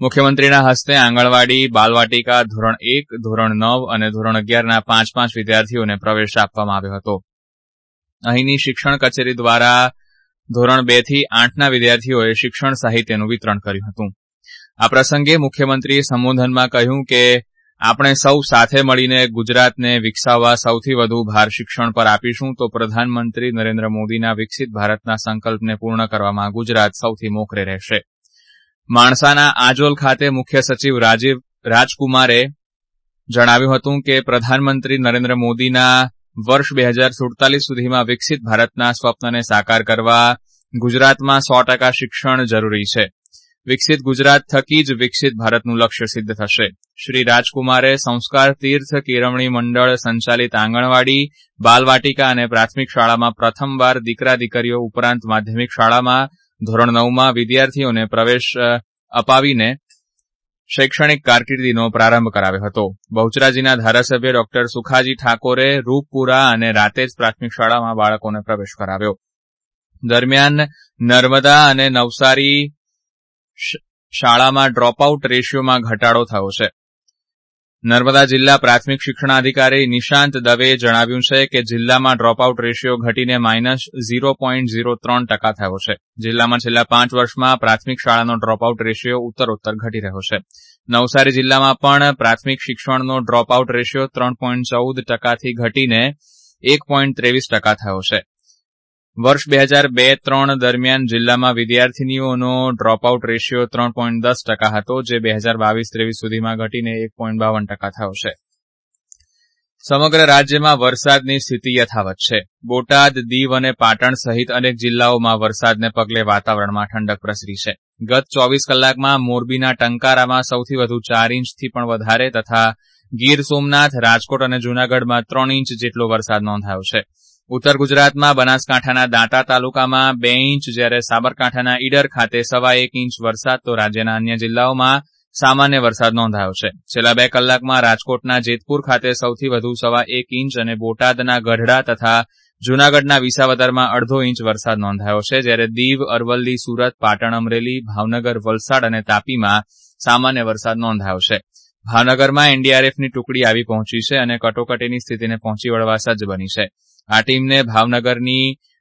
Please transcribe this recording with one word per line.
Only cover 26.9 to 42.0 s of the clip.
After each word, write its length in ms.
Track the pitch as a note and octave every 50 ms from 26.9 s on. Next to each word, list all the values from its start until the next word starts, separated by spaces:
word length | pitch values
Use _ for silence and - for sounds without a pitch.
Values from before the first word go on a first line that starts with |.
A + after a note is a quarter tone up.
| - -
સૌથી 280 | - A2+ A2 - A2+ G#2+
મોખરે 360 | G#2 G#2+ G#2+ - - G2+ F#2+
રહેશે. 380 | F#2+ F#2+ F#2+ - - A2+ G2+ - _ _ _ _ _ _ _ _ _ _ _ _ _ _ _ _ -
માણસાના 580 | A#2+ A#2+ A#2+ C3+ D#3 - D3+ C#3+ C#3+ C#3+ D3 D3
આજોલ 460 | - - B2 B2 B2+ C#3 D3 D3 C#3+
ખાતે 340 | C#3+ C#3+ C3+ C3 - C#3+ C#3+
મુખ્ય 320 | C3+ C3 C3 - - C3+
સચિવ 380 | B2+ - C3 - - C#3 C3 A#2+
રાજીવ 420 | A2+ A2+ A2+ A2+ A#2+ C3+ C3+ B2+ - _ _ _ -
રાજકુમારે 800 | A#2+ A2+ A#2 B2+ - - - C#3+ C3 C3 C3 C3 B2 A#2 A#2+ B2+ C#3 D3 _ _ _ _ _ _ _ _ _ _ _ _ _ _ -
જણાવ્યું 480 | A2+ A#2+ A#2+ A#2+ A#2+ B2 C3 C3+ C3
હતું 260 | C3 - C#3 C#3+ C#3+
કે 180 | C3+ C#3 C3+ C3
પ્રધાનમંત્રી 800 | B2 - B2 A#2+ A2+ B2 C3 C3+ C#3 C#3 C3+ C3+ B2 C3 C3+ C3
નરેન્દ્ર 360 | B2+ A#2+ A#2+ B2 B2 B2 B2+
મોદીના 760 | B2 A#2+ A#2+ A#2+ A#2 B2+ B2+ B2+ B2+ B2+ B2+ B2+ B2+ B2+ B2+ - _ _ _ _ A#2 G#2+ A#2+
વર્ષ 240 | C3 C#3+ C#3 -
બે 120 | C#3 C3+ B2
હજાર 260 | B2 A#2+ B2 B2+ B2+
સુડતાલીસ 500 | A#2+ - C3 B2 A#2 - C3+ C3+ C#3 C#3+
સુધીમાં 440 | C3 - C3+ A#2+ B2 B2 B2+ B2+ A#2+
વિકસિત 360 | A2+ B2 A#2+ - - D#3 C3+
ભારતના 520 | A#2 A2+ A2 A2 A#2 A2 _ A#2+ A#2+ A#2+
સ્વપ્નને 480 | A#2+ - - A#2+ A#2 - - A#2+ A#2+ A#2+
સાકાર 420 | A#2 - A2 G#2 G2+ - A2+ A2+
કરવા 540 | A2 G#2+ A2+ A2 A2 A2+ A#2 A#2 A#2+ A#2+ A#2+ - _ _ _ _ _ _ - A#2+
ગુજરાતમાં 600 | A#2 B2 A#2+ B2+ C3+ C3+ C3+ C3+ C3+ C#3 C3+ C#3
સો 220 | C3+ - B2+ B2+
ટકા 280 | B2 B2 B2+ A#2+ B2+ B2+
શિક્ષણ 540 | B2 -